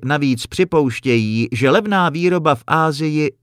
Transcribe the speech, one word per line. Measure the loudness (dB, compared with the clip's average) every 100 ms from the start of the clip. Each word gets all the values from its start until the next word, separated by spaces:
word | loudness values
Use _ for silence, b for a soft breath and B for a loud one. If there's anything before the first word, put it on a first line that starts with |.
navíc | -2 -2 0 -2 -4
připouštějí, | -2 0 2 0 -2 0 0 2 0 -2
že | 0 2
levná | 2 2 0 0
výroba | 0 0 0 0
v | -2 0
Asii | 0 0 -2 -2 0 -2 -4